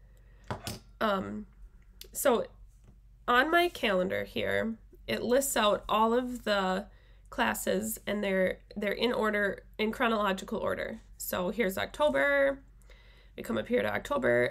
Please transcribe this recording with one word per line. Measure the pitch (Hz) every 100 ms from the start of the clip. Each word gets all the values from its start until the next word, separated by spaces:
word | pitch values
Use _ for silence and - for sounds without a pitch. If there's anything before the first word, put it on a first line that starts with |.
| - - - - -
a | -
bit. | - - - -
Um, | 214 196 202 208 208 - - - - - -
so | - 285 220 - - - - - - - - -
on | 247 302
my | 339 349
calendar | - 226 185 185 202
here, | 202 226 196 196 214 226 - - -
it | 220
lists | 220 254 269 247
out | 208 - -
all | 208 226
of | 233 247 247
the | 220 202 185 190 208 - - - -
classes, | - 226 - - 190 220 220 -
and | 208
they're, | 202 190 185 - - 208
they're | 208
in | - 233
order, | - 214 208 202 - - -
in | 220
chronological | 220 240 220 202 190 - 214
order. | - - - 226 - -
So | - 185 180
here's | 196 190 196
October. | 196 - 294 269 285 285 277 269 - - - - - - - -
We |
come | - 226
up | 214
here | 240
to | 208
October, | 202 - 285 240 123 -